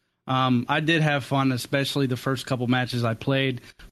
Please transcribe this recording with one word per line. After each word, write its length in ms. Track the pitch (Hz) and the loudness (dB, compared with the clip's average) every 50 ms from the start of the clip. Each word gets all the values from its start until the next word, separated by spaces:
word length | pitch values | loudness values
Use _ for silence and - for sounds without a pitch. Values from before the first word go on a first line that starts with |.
| _ _ _ _ - | _ _ _ _ -6
Um, 380 | 131 131 131 131 127 127 120 120 - | -2 0 2 2 4 2 2 2 0
I 120 | 143 160 | 0 0
did 220 | 156 156 170 160 | 2 2 2 2
have 220 | 156 151 143 139 113 | 4 2 0 0 -2
fun, 260 | - 143 135 135 131 | 0 0 2 2 2
especially 540 | 127 120 - - 143 139 139 - - 143 139 | 0 -2 -4 0 0 0 0 0 0 0 0
the 100 | 123 127 | 0 -2
first 300 | 123 - 135 135 127 - | -2 -2 -4 -4 -4 -4
couple 200 | - 135 120 123 117 | -4 -4 -2 0 0
matches 360 | 127 127 127 117 127 120 117 | 2 0 0 -2 -2 -2 0
I 100 | 113 113 | -2 -2
played. 460 | - - 139 135 135 135 135 123 120 - - - - - - | -2 -2 -2 0 0 0 -2 -2 -6 -10 -18 -20 -20 -16 -6